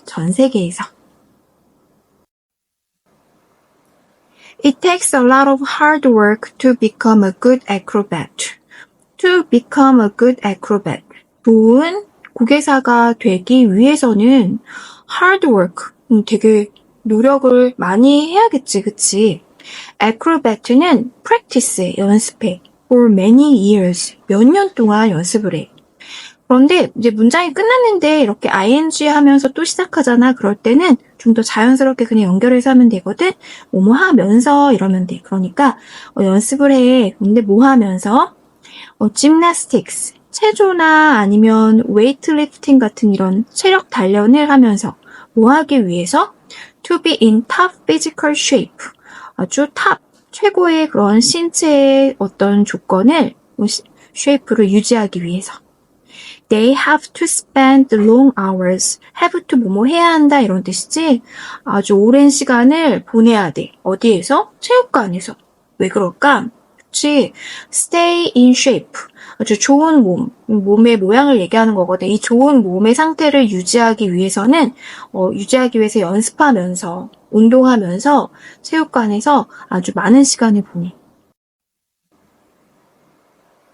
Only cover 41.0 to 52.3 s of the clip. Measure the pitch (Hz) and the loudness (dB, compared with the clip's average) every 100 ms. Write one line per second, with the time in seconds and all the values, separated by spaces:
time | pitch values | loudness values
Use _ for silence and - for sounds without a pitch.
41 | 311 240 202 208 220 220 220 220 - 202 | 4 2 2 2 4 4 4 2 2 0
42 | 240 277 - 302 294 _ - 269 214 - | 0 -2 -2 -2 -2 _ 0 2 0 -2
43 | 214 196 190 190 233 - 381 370 - - | -2 0 -2 -4 -6 -4 0 0 -2 -4
44 | 185 208 214 285 294 277 240 202 208 - | -2 0 2 2 4 2 2 0 -6 -12
45 | _ - - 226 220 294 302 285 190 175 | _ -20 -8 0 2 2 0 -2 -2 -4
46 | 175 294 - _ _ - - _ - 349 | -4 -2 -4 _ _ -20 -20 _ -6 -4
47 | 330 - 226 214 240 - 359 - - 311 | -2 0 2 2 -2 -2 -2 -4 -6 -4
48 | 320 - 302 294 - 262 - - - - | -6 -6 -4 -4 -2 -2 -4 -12 -20 -20
49 | _ - - - 185 - - - 403 - | _ -20 -18 -10 -8 -4 -4 -4 -4 -4
50 | _ _ _ - 415 392 349 320 311 - | _ _ _ -6 -4 0 0 0 -2 -2
51 | 202 220 240 339 339 - 320 285 277 269 | 0 2 0 -2 -4 -2 0 2 2 2
52 | 269 - 196 | 0 -2 -8